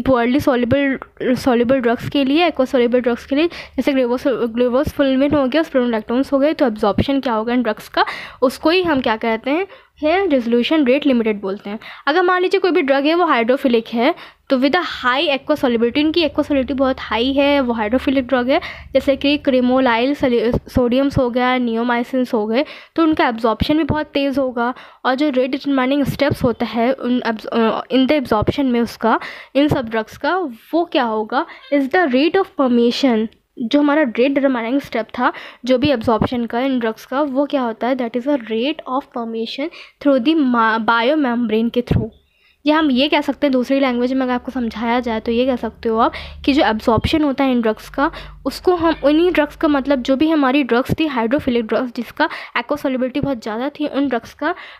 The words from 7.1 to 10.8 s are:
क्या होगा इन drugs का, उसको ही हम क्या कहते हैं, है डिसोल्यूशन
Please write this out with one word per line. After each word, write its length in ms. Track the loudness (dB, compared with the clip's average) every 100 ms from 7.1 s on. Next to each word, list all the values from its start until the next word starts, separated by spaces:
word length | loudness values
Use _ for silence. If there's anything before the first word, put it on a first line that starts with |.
| -2
क्या 120 | -2
होगा 220 | -2 -2
इन 80 | -2
drugs 260 | -2 -4 -4
का, 160 | -2 -2 -4 -14 -2
उसको 280 | -2 2 2
ही 120 | 2
हम 180 | 2 0
क्या 160 | 0 -2
कहते 340 | -2 -2 -2
हैं, 160 | -4 -4 -10 _ -4
है 260 | 0 0 2
डिसोल्यूशन 580 | 0 2 0 2 2